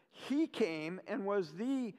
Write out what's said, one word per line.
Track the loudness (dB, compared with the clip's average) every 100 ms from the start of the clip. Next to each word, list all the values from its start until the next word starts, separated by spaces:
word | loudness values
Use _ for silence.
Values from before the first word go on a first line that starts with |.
| _
he | -10 0 2 2
came | 2 2 0 -4 -6 -4
and | -2 2
was | 2 0
the | -2 -2 0 -2